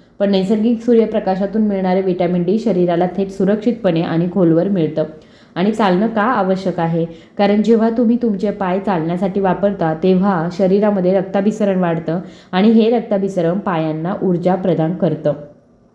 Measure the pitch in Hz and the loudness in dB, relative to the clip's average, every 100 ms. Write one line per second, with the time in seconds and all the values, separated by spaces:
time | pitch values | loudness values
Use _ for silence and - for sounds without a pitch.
0 | _ - 202 190 190 220 226 226 247 233 | _ -4 0 2 0 0 0 0 2 2
1 | 220 214 202 185 196 220 214 190 185 185 | 2 0 -2 -2 -2 0 0 0 0 0
2 | 190 180 175 180 175 220 226 180 175 170 | 0 0 0 0 0 0 0 0 0 0
3 | 180 190 196 - 190 214 240 226 190 165 | 0 -2 -4 -2 0 0 -2 -2 0 0
4 | 165 165 175 196 170 160 190 196 151 156 | 0 -2 -2 2 2 4 2 0 0 -2
5 | 156 - - - - - 208 220 202 180 | -6 -8 -20 -20 -12 -4 -2 0 2 2
6 | 226 226 214 247 190 190 190 175 165 165 | 0 0 0 0 0 -2 -2 -2 -2 -2
7 | 165 - - - 202 208 214 226 226 226 | -4 -8 -12 -2 2 2 2 2 2 2
8 | 226 240 240 190 208 202 190 190 196 180 | 2 2 0 -2 -2 -2 -2 -2 -2 -2
9 | 160 175 190 196 190 175 202 196 160 160 | -2 -2 -2 0 0 0 0 0 -2 0
10 | 185 185 196 180 170 180 190 202 208 202 | 2 2 2 0 -2 0 2 2 2 2
11 | 180 190 190 202 196 - 202 185 175 165 | 2 0 0 -2 0 0 0 0 0 -2
12 | 165 170 - - - 185 214 226 220 240 | -2 -6 -6 -16 -6 2 4 4 4 2
13 | 226 202 196 190 165 185 202 165 160 156 | 0 -2 -2 -2 -2 -2 -2 -2 -2 -4
14 | 165 202 190 175 180 185 185 165 160 - | -4 -4 -2 0 0 0 0 0 0 0
15 | 165 151 151 143 - - _ _ _ | -2 -2 -2 -4 -8 -20 _ _ _